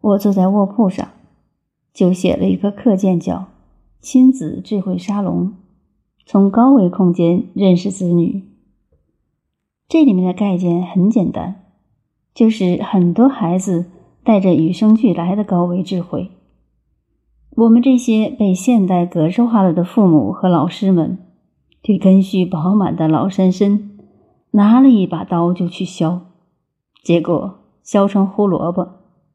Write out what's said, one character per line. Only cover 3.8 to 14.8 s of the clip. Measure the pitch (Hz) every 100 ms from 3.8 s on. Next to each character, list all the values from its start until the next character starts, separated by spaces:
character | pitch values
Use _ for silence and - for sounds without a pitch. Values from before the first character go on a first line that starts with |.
| _ _
《亲 | - 262 254
子 | 262 151 -
智 | 185 208
慧 | 190 180
沙 | 180 202
龙： | 190 170 180 220 _ _ _ _ _ _ _
从 | 196 196
高 | 226 254
维 | 269 180
空 | - 185
间 | 175 170 180 -
认 | - 196
识 | 175 202
子 | 180 180
女》。 | 175 170 196 - _ _ _ _ _ _ _ _ _ _ _ _ _ _
这 | 320
里 | 285
面 | 185
的 | 180
概 | 180 202 180
念 | 180 170 180
很 | 190 185
简 | 226 180
单， | - 180 196 _ _ _ _ _ _ _
就 | - 220
是 | 220 185 180
很 | 202 196 175
多 | 170 262
孩 | 269 170 180
子 | 190 170 180 - _ _
带 | - 214
着 | 190
与 | 160 160
生 | 180